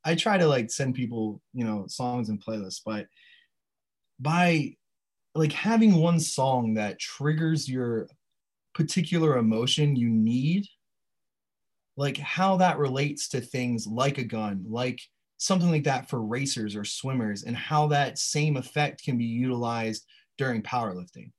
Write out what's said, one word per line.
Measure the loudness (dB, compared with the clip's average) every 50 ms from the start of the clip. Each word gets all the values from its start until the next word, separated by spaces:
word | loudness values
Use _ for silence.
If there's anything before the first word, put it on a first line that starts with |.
| -2
I | 0 0
try | 2 2 2 4
to, | 4 4
like, | 4 4 2 0 -2
send | -4 -2 -2 -2 -2
people, | -2 -4 -4 -4 -4 -4 -4 -4 -8 -14 _ -8
you | -4 -4
know, | -2 -2 -4 -6 -8
songs | -8 -6 -4 -4 -4 -4 -4 -4
and | -4 -6 -6
playlists, | -6 -8 -8 -8 -8 -12 -10 -8
but | -8 -8 -8 -8 -10 _ _ _ -20 -20 _ _ _ _ _ _ _ _ _ _ _ _ _ _ _ _ -8
by, | -4 0 2 4 4 4 4 4 2 -2 -6 _ _ _ _ _ _ _ _ _ _ _ -2
like, | 0 2 2 0
having | 0 0 2 4 6 8 8 8
one | 8 6 6 4 2
song | 2 0 -2 0 0 2 2 2 2 0 0
that | 0 0 -2 -4 -6
triggers | -10 -10 -8 -2 0 0 2 2 2 2 2 0 0 -2
your | -2 -2 -2 0 -2 -2 -4 -6 _ _ _ _ _ _ _ _ _ _ _ _ -2
particular | -2 -2 0 0 0 0 0 2 2 4 4 4 4
emotion | 4 4 2 2 2 0 2 2 2 4 4
you | 2 2 4
need, | 4 4 4 4 2 2 2 2 2 0 0 -4 _ _ _ _ _ _ _ _ _ _ _ _ _ _ _ _ _ _ _ _ _ _ _ _ _
like, | -4 -4 -4 -4 -4
how | -8 -6 -2 0 2 2 4 4
that | 4 4 4 2
relates | 0 0 0 0 -2 -2 -2 -6 -6 -6
to | -6 -6
things | -6 -6 -4 -4 -2 -2 -2 -4 -4
like | -4 -2 0 0 0 0 -2
a | -4
gun, | -4 -4 -4 -4 -4 -4 -6 -6 -6
like, | -4 -4 -4 -4 -4 -8 -12 -20 _ _ _ _ _ -6
something | -2 0 2 4 4 4
like | 4 2 2
that | 0 0 -2 -2 -4
for | -4 -4 -4
racers | -2 -4 -2 -4 -4 -4 -4 -4 -6 -6
or | -6 -8
swimmers, | -8 -8 -6 -6 -4 -2 -2 -2 -2 -4 -6 -6
and | -6 -8
how | -6 -4 0 2 2 2
that | 4 2 2 0 0 -2 -4
same | -6 -4 -2 0 0 0 0 -2
effect | -4 -4 -2 -2 -2 -2 -2 -6 -6
can | -4 -2
be | -2 -2
utilized | -2 -2 -2 -2 -2 -2 -2 -2 -2 -2 -2 -4 -4 -6 -8 -10 _ _ _ _ _ _
during | -6 -4 -2 -2 -4 -4
powerlifting. | -4 -4 -4 -4 -4 -6 -8 -12 -14 -18 -20 -20 -20 -20